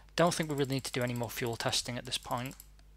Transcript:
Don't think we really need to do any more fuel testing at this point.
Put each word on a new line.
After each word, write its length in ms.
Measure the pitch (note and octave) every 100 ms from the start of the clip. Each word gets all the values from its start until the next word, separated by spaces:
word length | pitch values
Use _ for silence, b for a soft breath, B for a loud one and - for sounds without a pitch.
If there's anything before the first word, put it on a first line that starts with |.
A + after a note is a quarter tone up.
| B -
Don't 180 | E3+
think 160 | - D#3
we 60 | C#3+
really 180 | C3
need 120 | C3+ -
to 60 |
do 120 | C#3
any 100 | B2
more 160 | A#2+ A2+
fuel 260 | - A#2+ A2+
testing 440 | C3 - - B2
at 60 | C#3
this 120 | -
point. 380 | - B2+ C3 - - - -